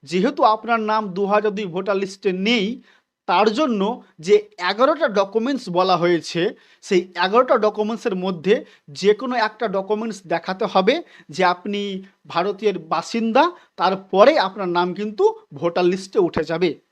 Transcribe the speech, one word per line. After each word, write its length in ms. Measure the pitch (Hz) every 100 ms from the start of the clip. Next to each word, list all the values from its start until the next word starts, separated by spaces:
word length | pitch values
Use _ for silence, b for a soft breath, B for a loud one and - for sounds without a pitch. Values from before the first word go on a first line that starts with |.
যেহেতু 380 | 139 175 208 285 254 214
আপনার 240 | 220 233 214
নাম 100 | 214 214 180
দু 80 | 196
হাজার 200 | 208 214 202
দুই 100 | 208
ভোটার 240 | 165 196 196
লিস্টে 300 | 196 - 202 185 196
নেই, 180 | 240 196 247 b b b _ -
তার 200 | 185 214 214
জন্য 240 | 311 220 196 165 B B 160
যে 100 | 208 208 - 180
এগারোটা 380 | 202 269 320 302 202
ডকুমেন্টস 460 | 196 220 233 285 - 175
বলা 180 | 185 180
হয়েছে, 400 | 175 170 156 170 180 - b b -
সেই 140 | 190 185 - 185
এগারোটা 300 | 220 254 269 214
ডকুমেন্টসের 500 | 208 214 220 - 185
মধ্যে 320 | 185 185 151 240 302 B B 143
যে 100 | 190 208
কোনো 160 | 247 247 214
একটা 180 | 214 226 196
ডকুমেন্টস 440 | 190 214 226 202 160
দেখাতে 320 | 165 - 190 214
হবে 220 | 196 190 302 349 B B 151
যে 80 | 185
আপনি 280 | 180 208 202 202 190 190 B 151
ভারতীয় 380 | 170 185 196 214 190 160
বাসিন্দা, 500 | 160 - 233 226 220 330 349 B -
তারপরে 500 | 180 190 190 185 233 302 190
আপনার 220 | 190 190 175
নাম 100 | 180 180
কিন্তু 240 | 208 214 403 440 B 139
ভোটার 260 | 170 175 180
লিস্টে 280 | 190 190 240 175
উঠে 160 | - 156
যাবে। 180 | 165 175 135 _